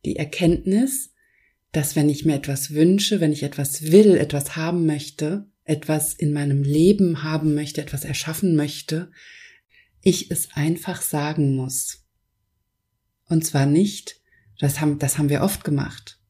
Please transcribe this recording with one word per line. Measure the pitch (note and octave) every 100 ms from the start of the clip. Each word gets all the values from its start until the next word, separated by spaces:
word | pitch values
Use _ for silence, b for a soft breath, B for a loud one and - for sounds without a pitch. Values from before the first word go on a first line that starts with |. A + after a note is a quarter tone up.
Die | -
Erkenntnis, | - D3+ - E3+ F3 F#3+ G3+ C4+ - - _ _ _ _ _ _
dass | D#3 C#3+
wenn | D#3+ D3
ich | D3
mir | D#3+
etwas | C#3 C#3+ C#3 -
wünsche, | D3+ E3 G3 - G3+
wenn | D#3
ich | D3
etwas | C#3+ - C#3 - D#3
will, | F#3 G#3+ F3
etwas | D3+ D3 C#3+
haben | D#3+ D#3+ F3
möchte, | D#3+ D3 - - D3+ G3+ - _
etwas | - D3+ - D#3 D3+
in | - D3
meinem | D3 C#3+ C#3
Leben | C#3 D3+ F3 G#3 F3+ C#3+
haben | D#3 D#3 D#3
möchte, | D3 D3 -
etwas | C#3+ C#3+
erschaffen | - C3+ D#3 D#3+ F#3
möchte, | D#3 D3 - - D#3 F3+ B B B B B B B B _
ich | F#3+ E3+ -
es | E3+ -
einfach | D3+ D3+ E3+ - E3+
sagen | - D3+ D3 D#3 C#3+
muss. | C3 C3 C3 - - _ _ _ _ _ _ _ _ _ _ _ _ _
Und | E3
zwar | D#3+ C#3+
nicht, | C#3 D3+ G3+ - - - _ _ _ -
das | C#3+ C#3+
haben, | D3+ D3
das | C3+ -
haben | C#3+
wir | C#3+
oft | G3 -
gemacht. | - C#3+ A2 - - -